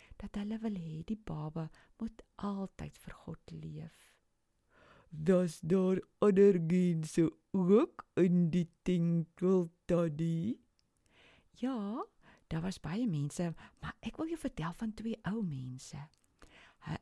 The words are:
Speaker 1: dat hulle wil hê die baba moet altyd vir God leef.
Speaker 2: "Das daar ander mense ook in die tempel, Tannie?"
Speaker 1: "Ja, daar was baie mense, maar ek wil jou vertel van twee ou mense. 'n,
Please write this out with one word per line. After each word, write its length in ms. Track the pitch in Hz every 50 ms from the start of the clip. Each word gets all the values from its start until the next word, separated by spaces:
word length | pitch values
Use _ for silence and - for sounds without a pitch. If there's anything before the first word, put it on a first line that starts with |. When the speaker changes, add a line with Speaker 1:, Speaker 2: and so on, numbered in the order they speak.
| - - -
Speaker 1:
dat 180 | - 208 202 -
hulle 240 | 208 202 208 226 220
wil 160 | 220 226 202
hê 300 | 180 165 160 156 156 165
die 160 | - 220 214 -
baba 460 | - 156 151 151 156 - 160 160 160 - - _ _ _ -
moet 240 | 220 220 - - - _ _
altyd 600 | - - 202 202 196 196 185 _ - - 73 - -
vir 160 | - - -
God 360 | - - - 82 - - -
leef. 680 | - - 78 80 76 - - - _ - - _ _ _ _ _ _ _ _ _ _ _ _ _ _ _ - - - - _ -
Speaker 2:
"Das 500 | 156 156 156 190 185 180 180 165 - -
daar 400 | - 160 190 190 185 185 190 - - _ _ -
ander 420 | 202 208 190 190 202 202 190 170
mense 720 | 165 160 180 180 180 180 170 160 156 156 - 233 240 - - _ _ _
ook 560 | - 190 180 180 202 233 339 - - - - _ -
in 360 | 160 180 185 180 175 175 160
die 200 | 160 180 165 - _ _
tempel, 880 | - 185 180 170 170 170 170 170 160 - _ - 180 185 190 185 175 165 _ _ _
Tannie?" 760 | - 175 175 170 165 147 151 165 165 165 165 175 220 320 - _ _ _ _ _ _ _ _ _ _ _ _ - - - _ _ _
Speaker 1:
"Ja, 560 | _ - 240 262 262 220 202 202 220 302 427 - _ _ - - - - _
daar 160 | - 160 165
was 180 | 170 190 180 -
baie 260 | - 151 170 226 254 220
mense, 460 | 160 143 143 147 - - 175 165 156 - - - _ -
maar 160 | - 160 - -
ek 160 | - 226 -
wil 100 | - 320
jou 120 | 320 339 -
vertel 340 | - 269 - - 156 170
van 220 | 170 - 233 220 208
twee 240 | - 220 226 220 -
ou 200 | - 175 208 233
mense. 680 | 202 165 139 131 127 127 127 127 - - - 143 147 - _ _ _ _ _ _ - - - - - - _ _ -
'n, 120 | 160 160 -